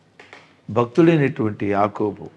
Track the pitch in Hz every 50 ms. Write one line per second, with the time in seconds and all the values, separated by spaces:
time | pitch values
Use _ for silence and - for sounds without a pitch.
0 | _ _ _ - - _ - - - _ _ _ _ - 107 117 120 117 - 180
1 | 165 165 165 156 139 131 - - 110 107 104 - 107 98 101 98 104 101 - -
2 | 107 104 92 80 78 - -